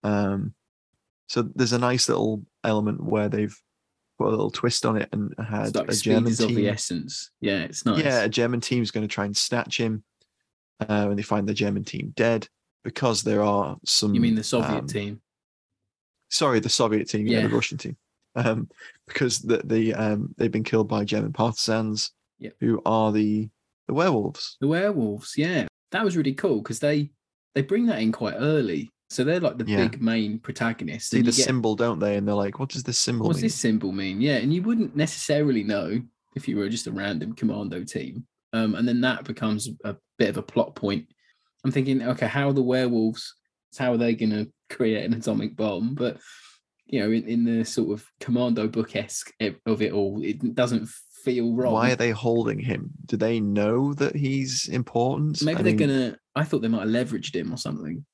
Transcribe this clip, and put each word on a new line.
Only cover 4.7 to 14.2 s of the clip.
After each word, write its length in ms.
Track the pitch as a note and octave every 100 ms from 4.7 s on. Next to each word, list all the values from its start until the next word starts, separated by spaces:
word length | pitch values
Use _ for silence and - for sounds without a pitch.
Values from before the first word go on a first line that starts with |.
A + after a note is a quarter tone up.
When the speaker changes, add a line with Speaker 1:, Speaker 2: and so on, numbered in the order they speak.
| - A#2
Speaker 1:
on 100 | G#2+
it 120 | -
and 220 | G#2 G#2 -
had 280 | A2 G#2+ G#2+
Speaker 2:
It's 80 | G#2
like 120 | -
Speaker 1:
a 60 |
Speaker 2:
speed 160 | G2+ A2+
Speaker 1:
German 200 | A2 A#2
Speaker 2:
is 80 | A2+
of 60 | A2+
Speaker 1:
team. 80 | A#2
Speaker 2:
the 120 | G#2
essence. 600 | G#2+ - F2 - - - _
Yeah, 200 | G2+ G2
it's 200 | D#2+ -
nice. 180 | - G#2+
Speaker 1:
Yeah, 200 | D3+ B2
a 40 | G#2+
German 300 | G#2+ A#2 B2
team's 300 | - B2 A2
gonna 160 | A#2 G#2+
try 180 | - G2+
and 100 | G#2
snatch 400 | - A#2+ - -
him, 240 | A2+ A2 - _ _ _ _ _ _ _
uh, 60 | A2 G#2 G2+
and 80 | G2+
they 40 |
find 240 | G2+ G#2 G2+
the 60 |
German 300 | G#2 G#2 G2+
team 280 | G2+ G#2 G#2 -
dead 320 | A#2 A2+ - _ _ _
because 380 | - - C3 A2
there 200 | - G#2+
are 340 | G#2 G2+ E2+ -
some, 300 | - - G#2+
Speaker 2:
You 60 | G2+